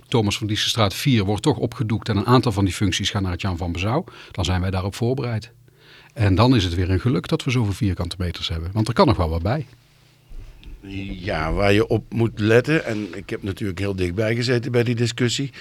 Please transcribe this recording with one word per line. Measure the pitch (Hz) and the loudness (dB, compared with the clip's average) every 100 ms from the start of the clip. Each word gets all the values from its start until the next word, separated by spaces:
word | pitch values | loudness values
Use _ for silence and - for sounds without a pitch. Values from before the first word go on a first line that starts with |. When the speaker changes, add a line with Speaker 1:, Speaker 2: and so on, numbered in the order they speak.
| _ | _
Speaker 1:
Thomas | 120 101 - | 2 2 0
van | 104 | -2
Diessenstraat | 107 - - 101 | -2 -2 2 0
vier | - 147 117 | 2 2 4
wordt | 95 107 | 2 0
toch | 156 - | 0 0
opgedoekt | 120 - 107 110 - | -2 -4 -2 -2 0
en | 98 | 0
een | 110 | 4
aantal | 127 120 | 4 4
van | 101 98 | 2 0
die | |
functies | - 101 - 101 | 2 0 0 -2
gaan | 104 | -2
naar | 95 | -2
het | 87 | -2
Jan | 98 87 | -4 -4
van | 90 | -4
Bezouw", | 85 98 143 - - - | -2 -2 -2 -4 -14 -12
dan | - 85 | -4 0
zijn | 90 | 0
wij | 92 | 0
daarop | 92 98 - | -2 -4 -2
voorbereid. | 117 131 123 110 - _ _ _ - - - | -2 0 -2 -4 -6 _ _ _ -20 -20 -18
En | - 101 92 | 0 2 6
dan | 123 127 | 6 6
is | |
het | 90 85 | 2 0
weer | 90 | 2
een | 92 | 2
geluk | 120 160 - | 2 0 -2
dat | 165 | -4
we | - | 0
zoveel | 123 104 | 0 0
vierkante | 95 101 87 85 - | 0 -2 -2 -6 -4
meters | 87 - - | -6 -4 -6
hebben. | 82 85 | -6 -4
Want | 104 110 | -2 0
er | |
kan | 127 170 | 4 4
nog | 98 | 4
wel | 82 | 0
wat | 82 | 0
bij. | 92 143 - - _ _ _ _ _ - - - - - 98 98 98 95 | -2 -4 -6 -16 _ _ _ _ _ -16 -16 -18 -18 -18 -12 -10 -8 -8
Speaker 2:
Ja, | 92 82 78 | -4 -2 -2
waar | 85 101 | 2 4
je | 104 113 | 4 4
op | 110 - | 0 -2
moet | 113 113 113 | -2 -2 2
letten, | 107 113 127 156 - | 4 6 4 0 0
en | 110 101 87 | -6 -6 -10
ik | 87 | -8
heb | 113 | -6
natuurlijk | 110 95 104 87 | -6 -6 -6 -4
heel | 101 95 | -4 0
dichtbij | 90 90 110 117 | -2 0 0 0
gezeten | 123 120 127 | 0 0 0
bij | 120 | 0
die | 120 117 | 0 0
discussie. | 117 - 120 - 139 - | -2 0 -2 0 -6 -10